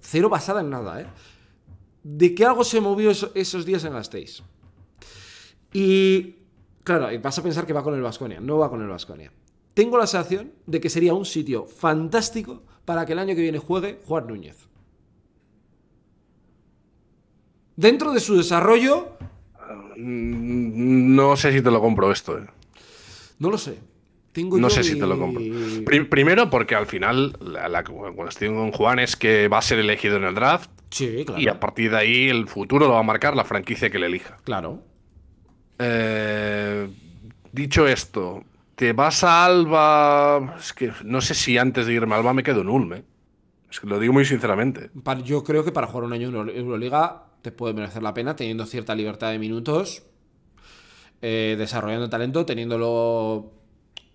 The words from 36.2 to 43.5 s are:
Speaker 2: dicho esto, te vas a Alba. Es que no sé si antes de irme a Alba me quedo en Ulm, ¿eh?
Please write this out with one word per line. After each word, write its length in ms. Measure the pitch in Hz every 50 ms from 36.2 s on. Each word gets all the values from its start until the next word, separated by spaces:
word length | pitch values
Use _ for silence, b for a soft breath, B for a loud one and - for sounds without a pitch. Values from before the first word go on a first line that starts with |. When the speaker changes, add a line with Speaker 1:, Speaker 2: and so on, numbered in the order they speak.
| 107 107 107 107 104 104 104 104 104 104 104 104 101 98 95 - - - - - - 110 - _ _ -
Speaker 2:
dicho 340 | - 127 143 139 - 170 156 139
esto, 560 | 127 - - - - 104 95 90 95 98 - _ _ _ _ _ _
te 180 | - 131 117 113
vas 300 | 113 139 156 151 - -
a 180 | 175 165 170 175
Alba. 1120 | 180 180 180 170 156 160 156 151 151 151 147 147 147 147 147 143 143 147 143 135 131 165 -
Es 140 | - -
que 200 | - - 131 117 110 - -
no 160 | 104 120 131
sé 140 | 127 - 156
si 240 | - - - 120 120
antes 280 | 123 131 117 127 117 113
de 60 | 117
irme 220 | 117 113 110 107
a 40 | 107
Alba 140 | 113 123 131
me 100 | 131 127
quedo 180 | 147 135 107
en 80 | 92 95
Ulm, 240 | 113 135 117 85 87
¿eh? 100 | 92 - _ _ _ _ _ _ _ _ _